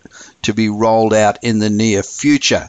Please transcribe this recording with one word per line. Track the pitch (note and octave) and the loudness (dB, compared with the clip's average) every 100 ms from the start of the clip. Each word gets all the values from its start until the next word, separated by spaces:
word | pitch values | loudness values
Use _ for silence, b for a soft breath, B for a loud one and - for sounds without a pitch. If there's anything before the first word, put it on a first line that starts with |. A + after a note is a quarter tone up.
| - B B B | -20 B B B
to | - | -6
be | G#2+ G#2+ | -2 -2
rolled | G#2 A2+ A2+ A2 | 0 2 2 2
out | G#2+ G#2 - | 2 2 0
in | A#2 G#2+ | -2 0
the | G#2+ | 0
near | G#2 A2+ G2 | 0 0 0
future. | - - C#3+ C#3+ - G2+ | -4 -4 0 0 0 -2